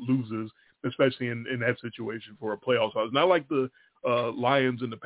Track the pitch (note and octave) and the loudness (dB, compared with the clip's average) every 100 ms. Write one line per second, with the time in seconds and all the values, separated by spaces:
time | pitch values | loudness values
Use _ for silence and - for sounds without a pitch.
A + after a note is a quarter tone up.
0 | A#2+ C3 A2+ A2 A2 _ _ _ B2+ - | 0 0 0 -6 -8 _ _ _ -8 2
1 | C3+ - B2 A#2 A#2 B2+ A#2 B2 A#2 A#2 | 2 2 -6 -6 -6 -2 -2 -2 -8 -8
2 | A2+ A2+ G#2+ G#2 A2 G2+ - A#2+ A2 A2 | -8 -8 -12 -10 -6 -4 0 2 2 0
3 | G#2+ C3+ F3 F3 C#3 C#3+ C3 - _ _ | 0 2 4 4 2 -2 -2 -6 _ _
4 | B2+ A#2+ A#2+ A#2 A#2+ C#3 C3 A#2+ B2 A2 | 0 0 0 0 2 4 2 0 -6 -6